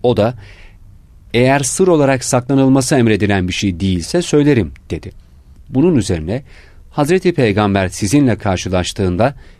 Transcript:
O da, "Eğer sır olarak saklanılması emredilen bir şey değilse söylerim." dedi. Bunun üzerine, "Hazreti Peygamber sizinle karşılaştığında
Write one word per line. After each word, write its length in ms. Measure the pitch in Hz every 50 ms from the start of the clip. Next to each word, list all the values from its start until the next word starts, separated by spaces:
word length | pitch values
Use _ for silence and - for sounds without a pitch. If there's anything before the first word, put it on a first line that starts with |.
| -
O 140 | 123 117
da, 160 | - 101 120 127 - - - - - - - - - - - - - - - - - - - -
"Eğer 260 | 117 127 131 139 143
sır 280 | 139 - - - 190
olarak 360 | 180 170 151 139 135 135 127 -
saklanılması 720 | - 139 123 123 - 139 135 135 131 135 135 127 - 156
emredilen 520 | 131 117 113 107 98 107 101 101 95 92
bir 60 | 90 90
şey 260 | - 104 98 87 82
değilse 420 | 98 95 92 87 80 - - 175
söylerim." 500 | 175 - 151 147 143 147 143 117 90 69 - - - -
dedi. 220 | 87 78 - - - - - - - - - - - - - -
Bunun 260 | - 131 156 185 165
üzerine, 480 | 123 92 - 90 80 78 87 113 139 - - - - - - - - - -
"Hazreti 440 | - 147 147 143 180 190 - 180 175
Peygamber 540 | 151 123 107 95 107 107 101 98 98 95
sizinle 480 | 92 - - 107 92 139 147 143 123 107
karşılaştığında 1000 | 104 - 104 92 87 - 92 92 90 87 - - - 98 92 90 87 117 143 - - - - -